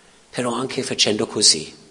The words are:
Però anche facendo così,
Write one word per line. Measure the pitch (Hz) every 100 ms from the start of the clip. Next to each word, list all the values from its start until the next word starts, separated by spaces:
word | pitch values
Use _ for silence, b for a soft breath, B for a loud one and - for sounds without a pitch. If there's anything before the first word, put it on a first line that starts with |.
| b b b
Però | - 123
anche | 120 131 -
facendo | - 117 113 107 113
così, | 113 101 78 78 - -